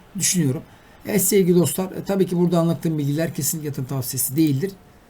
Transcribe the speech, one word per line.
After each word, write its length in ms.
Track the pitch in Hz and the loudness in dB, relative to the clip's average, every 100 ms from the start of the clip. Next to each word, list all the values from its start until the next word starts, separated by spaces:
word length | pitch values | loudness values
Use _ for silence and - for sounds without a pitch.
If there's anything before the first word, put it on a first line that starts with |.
| - 196 | -10 -4
düşünüyorum. 440 | - 180 143 123 - - - - - | -2 2 0 -2 -8 -20 -20 -14 -2
Evet 140 | 202 | 0
sevgili 360 | 202 202 180 175 | 2 4 6 4
dostlar, 260 | 175 - | 4 0
e, 200 | 190 - - | -6 -6 -2
tabii 200 | 196 185 | 0 0
ki 120 | 175 | 2
burada 200 | 175 170 | 2 2
anlattığım 400 | 165 165 170 156 | 2 0 -2 -2
bilgiler 360 | 143 143 170 | -2 -2 -2
kesinlikle 340 | 170 135 165 151 | -2 -4 -4 -6
yatırım 200 | 143 123 | -6 -6
tavsiyesi 480 | 139 123 127 - 139 | -6 -4 -4 -2 2
değildir. 360 | 160 135 196 - - - | 2 2 -2 -8 -20 -20